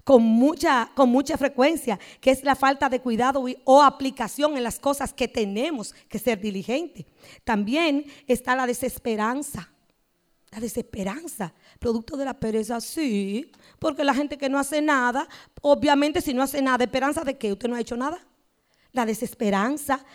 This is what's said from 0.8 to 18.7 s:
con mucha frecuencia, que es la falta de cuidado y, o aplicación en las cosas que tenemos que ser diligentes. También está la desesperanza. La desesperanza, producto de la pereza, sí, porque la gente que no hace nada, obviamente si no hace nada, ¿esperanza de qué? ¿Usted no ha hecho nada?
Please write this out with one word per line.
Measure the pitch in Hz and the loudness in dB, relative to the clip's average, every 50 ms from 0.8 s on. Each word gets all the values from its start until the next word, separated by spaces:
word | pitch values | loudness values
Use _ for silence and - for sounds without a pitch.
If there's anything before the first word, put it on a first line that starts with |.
| 226 - - | 0 0 2
con | - 269 247 | 2 4 4
mucha | 240 269 285 - 311 - | 4 2 2 0 -2 -2
frecuencia, | 269 262 269 247 254 311 339 277 - 233 202 - - - - - | -2 0 2 2 2 2 2 0 -2 -4 -4 -4 -8 -14 -20 0
que | - 262 | 2 2
es | 262 262 - | 2 4 2
la | 285 262 | 0 0
falta | - 277 269 285 277 294 269 | 2 2 2 2 2 0 0
de | 254 247 | 0 -2
cuidado | - 247 226 214 240 269 269 277 247 254 | -2 -2 -2 0 0 0 0 -2 -4 -6
y, | 254 - _ | -8 -2 _
o | 269 262 277 | 6 8 8
aplicación | 285 277 277 - 269 269 269 - 233 202 - - 294 302 302 262 | 8 8 4 2 -4 -6 -4 -6 -6 -6 -2 -2 0 0 0 -2
en | |
las | 240 226 - - | -4 -4 -6 -2
cosas | - 277 285 - 269 214 - | -2 -2 -2 -2 -4 -8 -4
que | - 247 | -4 -4
tenemos | 226 - - 214 196 196 214 262 339 311 233 202 - - - _ _ | -4 -2 -4 -4 -2 -2 -4 -4 -4 -4 -6 -8 -12 -16 -20 _ _
que | - 214 | -10 -4
ser | - 254 226 185 | -2 -2 -2 -2
diligentes. | 202 214 190 196 180 - 240 294 349 294 - 202 - - _ _ - - - - | -4 -6 -6 -6 -6 -4 -4 -4 -4 -8 -12 -16 -20 -20 _ _ -20 -20 -20 -10
También | _ - 226 202 208 202 254 320 339 311 277 285 294 - - - _ | _ -2 -2 0 0 0 0 0 0 0 0 -2 -4 -8 -14 -10 _
está | - 247 240 254 254 254 | -2 -2 0 0 -2 -2
la | 262 262 | 0 0
desesperanza. | 247 240 - 269 240 - - - 240 220 214 208 220 254 285 285 - - 196 165 - _ _ _ _ _ _ _ _ _ _ _ _ _ _ _ _ | -2 -2 -4 -6 -6 -8 -6 -6 -4 -2 -2 -2 -2 -2 -4 -6 -8 -12 -14 -14 -16 _ _ _ _ _ _ _ _ _ _ _ _ _ _ _ _
La | - 220 | -12 -10
desesperanza, | 233 226 - 240 233 - - 226 190 190 208 302 339 311 - - 196 165 - _ _ _ _ _ | -10 -6 -6 -8 -8 -8 -8 -8 -6 -6 -6 -8 -10 -12 -10 -10 -10 -10 -12 _ _ _ _ _
producto | - 240 226 233 226 - 302 269 | -4 -4 -2 -4 -6 -8 -8 -6
de | 277 | -6
la | 262 240 269 | -6 -6 -6
pereza, | 254 220 214 220 214 196 233 233 | -4 -4 -2 -2 -4 -4 -6 -8
sí, | - - - 330 311 262 208 202 196 196 202 233 320 - _ _ _ - _ _ | -8 -8 -6 -4 -2 0 0 -2 -2 -2 -4 -6 -8 -10 _ _ _ -20 _ _
porque | - 320 285 311 294 | -4 -4 -2 0 0
la | 277 | 0
gente | 262 262 294 285 294 | 0 0 -2 -4 -6
que | 285 277 262 | -6 -4 -2
no | 269 285 | -2 -2
hace | 277 277 302 302 | -2 -2 -2 0
nada, | 302 311 285 269 247 247 233 240 233 - - - - _ _ - | 0 2 2 2 2 0 -2 -2 -6 -8 -12 -20 -20 _ _ -2
obviamente | - 285 285 220 226 294 285 277 294 302 294 349 | 2 2 2 4 4 4 4 4 4 2 0 -2
si | - 302 247 | -2 -2 0
no | 247 | 0
hace | 269 269 - 285 | -2 0 -2 -2
nada, | 269 262 254 233 247 | 0 2 2 2 0
¿esperanza | - - 262 262 285 294 320 320 | 0 0 -2 -2 -2 -2 -2 -4
de | 277 269 - | -6 -6 -4
qué? | - 208 | -4 -4
¿Usted | 196 196 - 233 | -4 -4 -4 -4
no | 240 | -4
ha | 240 | -4
hecho | 226 - 240 | -4 -6 -6
nada? | 233 254 294 339 359 - _ _ _ _ _ _ _ _ _ | -4 -4 -4 -6 -8 -12 _ _ _ _ _ _ _ _ _